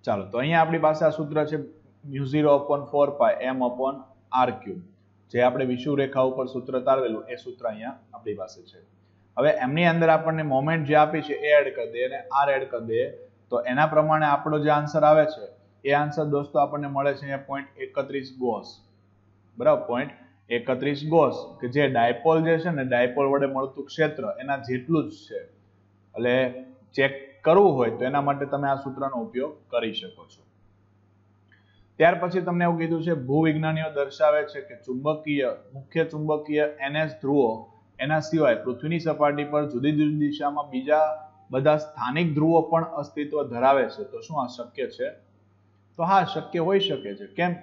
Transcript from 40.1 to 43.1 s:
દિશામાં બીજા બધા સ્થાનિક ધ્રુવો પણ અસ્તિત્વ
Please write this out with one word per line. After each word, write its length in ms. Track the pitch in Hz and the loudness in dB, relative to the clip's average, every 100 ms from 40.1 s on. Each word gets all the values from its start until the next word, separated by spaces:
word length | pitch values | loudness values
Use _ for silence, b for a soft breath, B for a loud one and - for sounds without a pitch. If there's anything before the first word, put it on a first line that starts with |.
| 151 | 0
દિશામાં 520 | 147 - 143 147 143 | -2 -2 -4 -4 -6
બીજા 600 | 131 135 151 156 156 - _ _ | -6 2 2 2 -2 -12 _ _
બધા 260 | 131 143 151 | 0 2 2
સ્થાનિક 580 | 151 - 117 147 175 | -2 -8 -4 0 0
ધ્રુવો 260 | 147 160 165 | 2 4 4
પણ 240 | 156 165 | 4 -2
અસ્તિત્વ 580 | 160 156 139 | -2 -8 -8